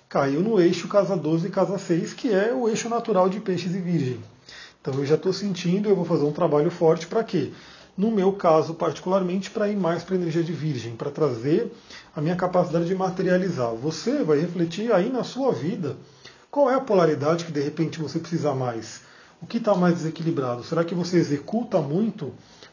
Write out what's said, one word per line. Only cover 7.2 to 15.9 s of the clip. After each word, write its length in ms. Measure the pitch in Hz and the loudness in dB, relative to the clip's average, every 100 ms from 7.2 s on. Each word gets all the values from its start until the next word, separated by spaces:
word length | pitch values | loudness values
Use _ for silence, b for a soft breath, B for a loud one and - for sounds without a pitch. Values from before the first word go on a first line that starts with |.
quê? 260 | 226 170 123 B B B B - | 0 -2 -2 B B B B -2
No 140 | 214 | 0
meu 220 | 214 185 | 4 2
caso, 400 | 196 180 160 143 | 4 4 4 4
particularmente, 760 | 165 170 143 185 190 180 190 190 | -2 -4 -2 0 0 0 -2 -4
pra 180 | 220 208 | -2 -2
ir 80 | 208 | 0
mais 260 | 170 170 | 0 -2
pra 140 | 170 185 | -2 -2
energia 260 | 170 160 | 0 -2
de 100 | 160 | -2
Virgem, 440 | 165 151 123 113 117 | -2 -4 -4 -6 -8
pra 140 | 143 | -8
trazer 600 | 143 151 117 131 185 226 B B B B - | -2 0 0 0 0 0 B B B B -4
a 60 | |
minha 120 | 151 | -2
capacidade 520 | 180 180 185 151 165 170 | 0 2 2 2 0 0
de 80 | |
materializar. 800 | 185 185 180 180 180 185 127 117 | 0 -2 0 2 2 2 0 -2
Você 500 | 113 147 160 226 285 | -2 -4 -2 -2 0
vai 160 | 180 147 | 2 2
refletir 500 | 170 175 165 202 233 | 2 -2 -2 -2 2
aí 200 | 190 220 | 2 2
na 100 | 254 | -2
sua 300 | 185 247 269 | -4 -2 -2
vida 440 | 120 147 226 143 | 0 -2 -4 -6